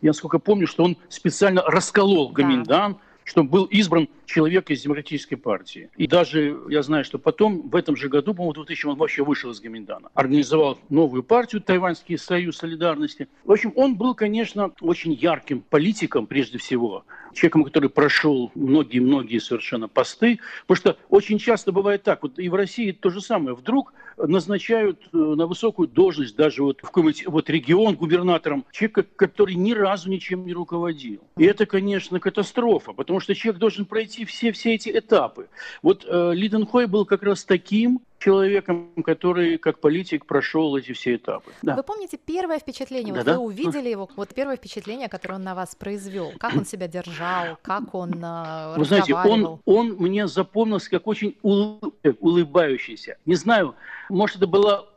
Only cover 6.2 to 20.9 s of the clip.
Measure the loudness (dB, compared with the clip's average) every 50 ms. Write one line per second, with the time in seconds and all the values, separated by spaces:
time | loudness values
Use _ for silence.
6.2 | 4 4 0 -2 0 0 -2 -6 -8 -2 -2 -2 0 0 0 -2 -2 -4 -8 -2
7.2 | -2 -2 2 2 2 2 2 -2 -6 -2 -2 -2 0 0 -4 -4 -4 0 0 0
8.2 | 0 0 -4 -4 -4 -6 -6 -6 -10 -12 -10 -8 -6 -6 -2 -2 -2 -2 -2 -2
9.2 | -2 -2 -2 -4 -4 -10 -12 -12 -14 -16 -14 -14 -12 -12 -14 -14 -14 -10 _ -2
10.2 | 0 2 2 2 2 2 2 2 2 2 0 -4 _ _ 2 2 2 2 2 -2
11.2 | 0 _ 2 2 2 0 -6 -8 0 0 0 2 2 0 -4 -4 _ -8 -8 -8
12.2 | -4 -2 -2 -2 -2 -2 -6 -8 -8 -10 -6 -2 -2 -2 0 0 -4 -6 -6 _
13.2 | -14 -14 _ _ _ 4 4 4 4 -2 2 2 2 2 2 0 0 -2 0 0
14.2 | -2 -2 0 -2 -4 -4 -2 -4 -4 -4 -4 _ -2 -2 -2 0 0 -4 -4 0
15.2 | 0 0 0 0 -4 -6 -6 -6 -6 _ 2 2 2 2 0 -2 -4 -2 -2 -2
16.2 | -2 -2 -2 -2 -2 -2 -4 -12 -6 -4 -2 -2 -2 -2 -4 -8 -14 _ -20 -20
17.2 | -20 -18 -6 2 2 4 4 4 2 4 2 0 0 2 2 2 2 4 2 2
18.2 | 2 2 2 2 0 -4 -6 -4 0 4 4 4 2 2 0 2 4 4 4 2
19.2 | 0 -2 -4 -4 -2 -2 -6 -6 -4 -6 -6 -6 -6 -2 _ 0 0 0 0 _
20.2 | 2 2 2 2 -4 -14 -18 -18 0 _ 2 4 4 0